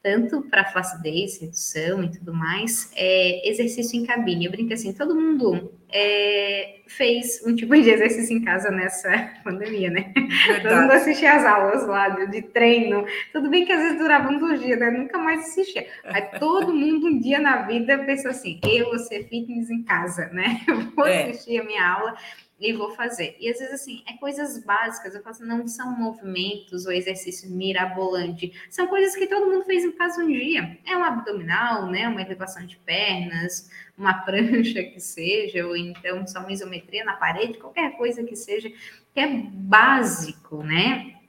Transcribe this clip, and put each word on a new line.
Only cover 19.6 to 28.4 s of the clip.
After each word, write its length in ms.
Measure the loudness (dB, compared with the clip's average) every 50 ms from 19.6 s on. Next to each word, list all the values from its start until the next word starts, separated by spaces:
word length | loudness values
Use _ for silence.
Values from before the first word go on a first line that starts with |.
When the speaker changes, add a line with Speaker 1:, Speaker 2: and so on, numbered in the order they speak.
| -4 -4
Speaker 1:
em 140 | -4 -6 -2
casa, 420 | 0 0 0 0 -4 -4 -6 -8 -6 -4
né? 260 | -4 -2 -2 -2 -2 -2
<laughs> 40 |
Eu 140 | -2 -2 -2 -4 -4 0
vou 100 | 2 2
Speaker 2:
É. 220 | 4 4 2 0 -2
Speaker 1:
assistir 300 | -6 -10 -6 -4 -4 -4
a 40 | -4
minha 240 | -4 -2 0 0
aula 280 | 0 0 0 -4 -6 -8 -10 -18 -20 -20 -20 _ _ _ _
e 140 | -4 -4 -2
vou 160 | -2 -6 -8 -6
fazer." 400 | -6 -6 -6 -4 -6 -8 -8 -8 -8
E 80 | -6 -6
às 100 | -6 -6
vezes, 140 | -8 -10 -10
assim, 260 | -12 -12 -14 -16 -16 _
é 60 | -18 -14
coisas 500 | -8 -8 -8 -6 -6 -6 -8 -8 -10 -4
básicas, 500 | -2 0 0 0 -4 -6 -10 -14 -14 -16
eu 80 | -16
falo 140 | -16 -18 -18
assim, 100 | -14 -8
não 220 | -6 -6 -4 -4
são 240 | -6 -10 -8 -8 -8 -4
movimentos 920 | -4 -4 -4 -6 -8 -12 -8 -6 -4 -4 -4 -6 -10 -12 _ -10 -8 -4
ou 40 | -2
exercício 580 | -2 -2 -2 -4 -8 -6 -10 -12 -12 -12 -12 -8
mirabolante, 1000 | -8 -4 -4 -2 -2 -2 -2 -2 -2 -4 -2 -2 -2 -2 -2 -4 -6 -8